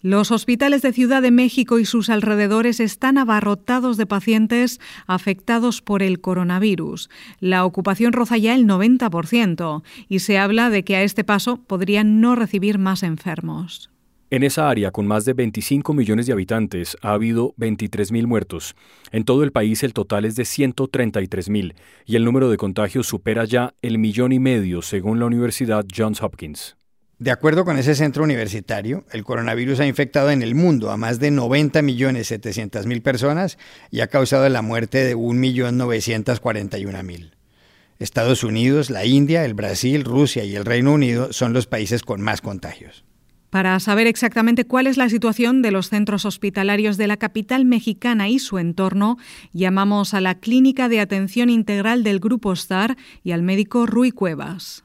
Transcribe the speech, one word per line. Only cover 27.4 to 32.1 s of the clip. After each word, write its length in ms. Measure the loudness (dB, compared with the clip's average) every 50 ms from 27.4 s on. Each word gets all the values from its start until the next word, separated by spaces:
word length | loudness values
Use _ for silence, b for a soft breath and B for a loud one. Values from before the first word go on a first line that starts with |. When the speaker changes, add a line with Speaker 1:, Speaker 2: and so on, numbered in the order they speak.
| 2 2 2 2 2
Speaker 3:
con 140 | 0 0 0
ese 180 | 2 2 2
centro 300 | 2 2 0 0 0 0
universitario, 800 | 0 0 0 -2 -4 -6 -8 -6 -6 -6 -6 -4 -6 -6 -6 -8 _ -12
el 100 | -12 -8
coronavirus 560 | -6 -4 -4 -2 -2 -2 -2 -2 -2 0 0
ha 80 | 0 0
infectado 440 | 0 0 -2 0 0 0 2 2
en 100 | 2 0
el 120 | 0 0 2
mundo 380 | 2 4 4 4 2 0 -2
a 60 | -4 -4
más 200 | -2 -4 -2 0
de 140 | 0 0
noventa 500 | 2 2 2 2 2 2 2 2 2 2
millones 460 | 2 2 0 0 0 0